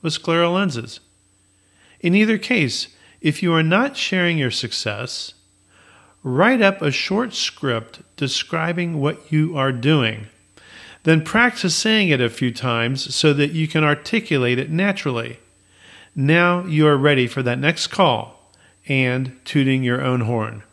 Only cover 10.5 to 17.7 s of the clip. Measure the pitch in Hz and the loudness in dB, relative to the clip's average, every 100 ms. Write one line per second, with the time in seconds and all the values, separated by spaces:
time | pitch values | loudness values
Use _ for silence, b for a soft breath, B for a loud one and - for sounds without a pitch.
10.5 | B B B B B - 160 156 220 240 | B B B B B 2 2 2 2 2
11.5 | 240 185 - 220 220 190 139 120 - 127 | 0 -2 0 2 2 2 2 0 0 -4
12.5 | 117 131 117 117 135 - - 156 143 143 | -2 -2 0 -2 -4 -6 2 2 4 0
13.5 | 160 156 156 151 147 - 226 226 143 123 | 0 -2 2 2 0 -2 -4 0 0 2
14.5 | 123 143 156 202 196 147 120 117 120 _ | 0 -2 -2 -2 -2 -4 -6 -8 -12 _
15.5 | _ B B B B B - 139 170 175 | _ B B B B B -2 2 4 4
16.5 | 175 180 151 151 143 143 139 123 - 123 | 2 0 4 4 4 4 2 0 -2 -2
17.5 | 123 143 | 0 -2